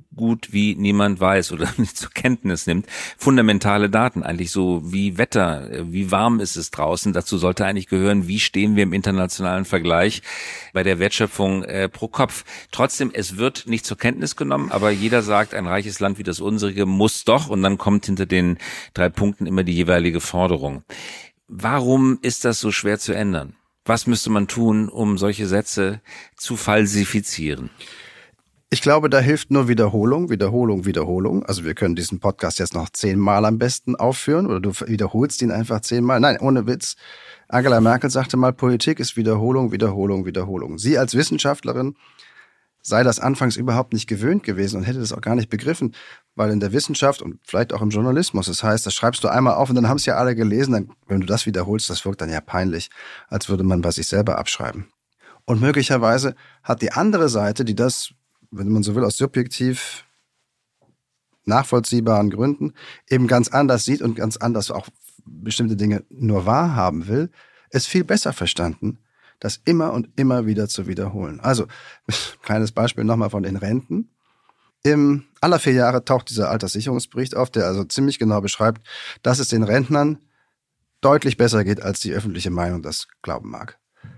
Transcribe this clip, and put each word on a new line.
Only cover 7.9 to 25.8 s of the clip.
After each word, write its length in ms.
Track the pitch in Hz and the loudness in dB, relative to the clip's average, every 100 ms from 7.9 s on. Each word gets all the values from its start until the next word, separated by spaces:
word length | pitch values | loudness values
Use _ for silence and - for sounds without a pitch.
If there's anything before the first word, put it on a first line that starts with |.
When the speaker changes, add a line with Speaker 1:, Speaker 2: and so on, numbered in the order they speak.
| 95 98 101 87 | 0 2 0 0
Speaker 1:
wie 140 | 104 | -2
stehen 340 | - 98 104 104 | -2 0 2 4
wir 80 | |
im 100 | 95 | 2
internationalen 720 | 95 101 95 92 - 92 92 95 | 0 0 0 -2 -2 -2 -2 -2
Vergleich 560 | 95 85 85 98 - - - - - - | -2 2 4 2 0 -10 -14 -12 -14 -6
bei 100 | 92 | -2
der 160 | 92 87 | 0 2
Wertschöpfung, 640 | 98 - 107 - 98 95 | 0 0 -2 0 0 0
äh, 260 | - 92 95 | -4 -4 -4
pro 180 | - - | -6 -6
Kopf. 360 | - 123 - - - - | -2 -2 -2 -14 -18 -8
Trotzdem, 400 | - 135 - 131 | -2 0 0 -4
es 240 | - 92 95 | -4 -6 -2
wird 300 | 127 - - | -2 -2 -4
nicht 180 | 113 | -4
zur 140 | - - | -4 -2
Kenntnis 360 | 120 127 143 - | -2 -2 -6 -4
genommen, 360 | 139 139 139 | -2 -2 -2
aber 180 | 101 107 | 0 2
jeder 320 | 101 107 120 | 2 2 0
sagt, 300 | 104 104 107 | 2 0 0
ein 140 | 101 90 | -4 -4
reiches 340 | 95 101 98 | -4 -4 -4
Land 160 | 98 98 | -2 -2
wie 60 | |
das 180 | 92 82 | -6 -4
unsere 460 | 95 107 101 98 95 | -2 -2 0 0 0
muss 380 | 95 110 - | 2 2 2
doch, 240 | - 127 151 | 2 2 2
und 140 | 104 | 0
dann 140 | 98 98 | 2 2
kommt 300 | - 101 - | 2 2 2
hinter 180 | 95 | -2
den 320 | 92 92 90 87 - - - | 0 2 2 0 -6 -14 -8
drei 160 | - 90 | 0 0
Punkten 360 | - 101 101 98 | 2 0 0 -2
immer 180 | 95 | 0
die 100 | 90 | 2
jeweilige 460 | 85 87 87 85 82 | 2 4 4 2 0
Forderung. 640 | - 87 92 78 71 69 - - - - - _ - | -2 0 2 0 -2 -8 -14 -16 -16 -18 -20 _ -18
Warum 720 | 95 113 139 123 131 131 127 | -8 -2 0 2 4 4 2
ist 240 | 127 - 123 | -2 -2 -2
das 140 | 113 | 0
so 100 | 107 | -2
schwer 280 | 98 101 107 | -2 -2 -2
zu 140 | - | -2
ändern? 440 | 95 101 85 71 - _ _ - | -2 -2 -4 -6 -14 _ _ -2
Was 200 | 113 - | 0 0
müsste 220 | 117 - | 0 0
man 180 | 107 98 | 0 0
tun, 440 | 120 117 107 107 | 0 2 2 0
um 260 | 117 104 98 | -2 0 2
solche 320 | 101 101 98 | 0 -2 0
Sätze 540 | 98 - - | 0 0 -2